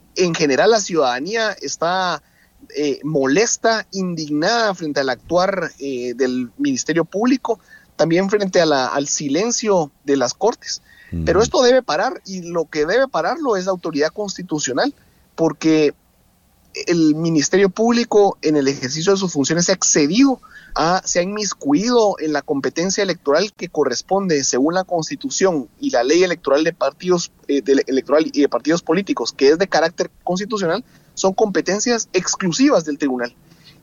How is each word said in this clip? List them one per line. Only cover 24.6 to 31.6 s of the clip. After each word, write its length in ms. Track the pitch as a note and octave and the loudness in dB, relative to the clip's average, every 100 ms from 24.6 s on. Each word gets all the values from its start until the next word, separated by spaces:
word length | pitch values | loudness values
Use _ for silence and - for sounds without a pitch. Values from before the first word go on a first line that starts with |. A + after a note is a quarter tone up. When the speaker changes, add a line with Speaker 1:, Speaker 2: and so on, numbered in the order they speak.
| D3 | 0
Speaker 1:
la 120 | F3+ | 0
Constitución 840 | F#3 F3 D3+ C#3+ C3 - F#3+ D#3 A#2 - | -2 -4 -4 -8 -8 -2 0 0 -6 -8
y 120 | C#3 | -4
la 120 | B2 | 0
ley 200 | B2 E3 | 2 4
electoral 420 | F#3 E3+ - C#3 | 2 0 0 2
de 80 | E3 | 2
partidos, 580 | E3+ C3+ - F3+ F3 - _ - | -2 -4 -2 -2 -2 -2 _ -4
eh, 140 | C#3+ | -2
de, 240 | C3+ C3+ - | 2 2 2
electoral 440 | C3 B2 D3 D#3+ | -2 2 0 2
y 80 | D3 | 0
de 80 | C#3 | 0
partidos 320 | A#2+ D3 D#3+ | 0 0 -2
políticos, 540 | - E3+ G3 C3+ A#2 - | 0 -2 -2 -4 -6 2
que 140 | C3+ | 4
es 80 | D#3+ | 4
de 100 | F#3+ | 2
carácter 420 | D#3+ E3 E3+ F3 _ | 0 0 -2 -8 _
constitucional, 580 | - F3+ G3+ G#3+ E3+ F#3+ - _ _ | -6 -6 -4 -4 -2 -4 -6 _ _
son 220 | - F#3+ | -2 -2
competencias 760 | F#3+ G#3+ F3 | 0 0 0